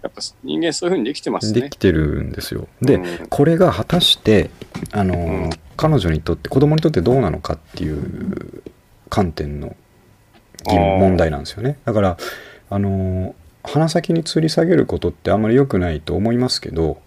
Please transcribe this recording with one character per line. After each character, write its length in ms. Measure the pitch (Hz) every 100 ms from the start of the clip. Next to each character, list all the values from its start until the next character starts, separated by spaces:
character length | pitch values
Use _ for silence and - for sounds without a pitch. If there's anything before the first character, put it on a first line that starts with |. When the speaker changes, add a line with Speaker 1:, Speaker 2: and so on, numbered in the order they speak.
Speaker 1:
や 80 | -
っ 20 |
ぱ 100 | - - _
人 160 | - 156
間 140 | 165
そ 140 | 143 175
う 20 |
い 40 |
う 20 | 185
ふ 20 |
う 20 |
に 60 | 113
で 80 |
き 80 | 147
て 80 | -
ま 100 | 98
す 120 | 110
ね。 80 | 107
Speaker 2:
で 80 | 139
き 60 | -
て 140 | 101
る 320 | 80 76 76
ん 80 | 73
で 100 | -
す 120 | -
よ。 140 | - - _
で、 140 | - 107
Speaker 1:
う 280 | 90 85
ん。 40 | -
Speaker 2:
こ 160 | - 143
れ 120 | 165
が 140 | 180
果 120 | 92
た 180 | 107 175
し 180 | - -
て、 300 | - 107 80 - - - -
あ 120 | 104
の、 100 | 95 87
Speaker 1:
う 40 | 82 92 90
ん。 20 | 80 - -
Speaker 2:
彼 220 | 156 147
女 100 | 92
に 120 | 78
と 120 | -
っ 40 | 82
て、 120 | -
子 100 | -
供 160 | 147 160
に 60 |
と 80 | 160
っ 20 |
て 100 | 151
ど 120 | 85
う 80 | 131
な 80 | 104
の 100 | 76
か 140 | -
っ 40 | - _ -
て 80 |
い 100 | 80
う 680 | 76 - - - - - - - _ _ _ -
観 220 | - 92
点 280 | 76 73 73
の 160 | 69 - _ _ _ _ _ _ _ - -
疑 100 | 104
問、 180 | 98
Speaker 1:
あ 40 | 95
ー。 20 |
Speaker 2:
問 180 | 95 90
題 140 | 82
な 60 | 73
ん 40 |
で 40 | 73
す 60 |
よ 120 | -
ね。 140 | 120 147 -
だ 80 |
か 80 | 107
ら、 160 | 98 87 - - - - _
あ 100 | 101
の、 560 | 101 98 92 92 90 - - _
鼻 260 | - 147 160
先 240 | 175 -
に 100 | 165
吊 160 | 160 -
り 100 | 160
下 160 | 160 165
げ 100 | 165
る 100 | 127
こ 120 | 87
と 120 | 87
っ 20 |
て 200 | - -
あ 40 | 98
ん 60 |
ま 80 | 110
り 60 | 123
良 120 | 135
く 100 | 101
な 140 | 90
い 100 | 78
と 140 | 80 -
思 180 | 107
い 40 | 120
ま 120 | 123
す 120 | -
け 100 | -
ど 280 | 76 80 71